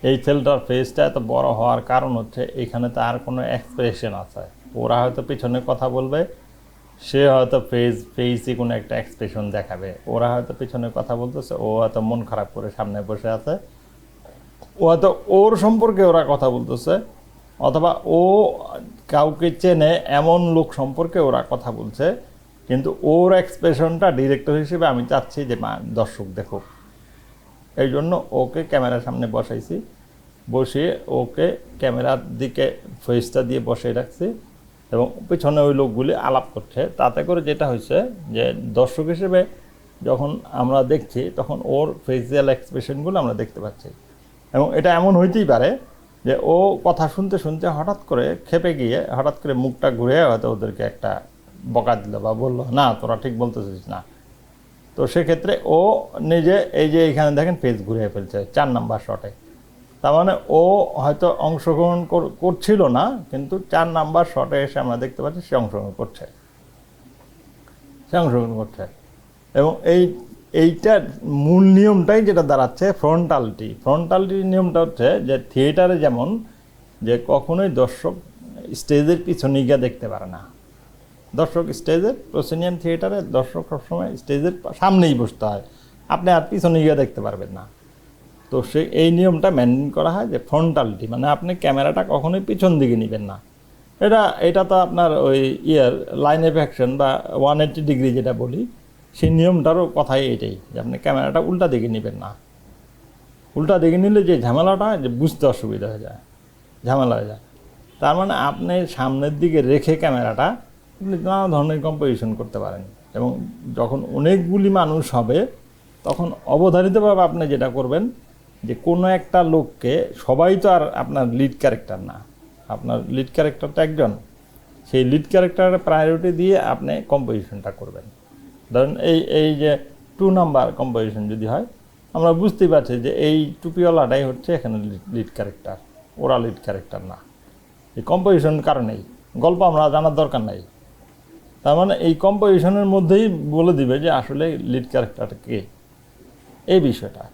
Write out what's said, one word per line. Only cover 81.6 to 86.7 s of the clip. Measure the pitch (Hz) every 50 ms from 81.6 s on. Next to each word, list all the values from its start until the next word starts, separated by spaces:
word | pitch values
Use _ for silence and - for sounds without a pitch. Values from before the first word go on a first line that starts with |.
| 165 151 143
স্টেজের, | - - - 156 170 185 220 269 - - - -
প্রসেনিয়ান | 147 139 - 160 160 170 180 180
থিয়েটারে | 165 151 170 165 165 175 190 202 202 170
দর্শক | 131 - 127 127 - - 165 160 -
সবসময় | - 139 - - - - 180 - -
স্টেজের | - - - 143 143 147 175 180 180 - - - -
সামনেই | 175 190 196 185 175 165 139
বসতে | 120 120 107 - - 110
হয়, | 107 101 98 - - - - - - _ - - -
আপনি | 156 175 180 185
আর | 180 165 156 -
পিছনে | - 196 165 175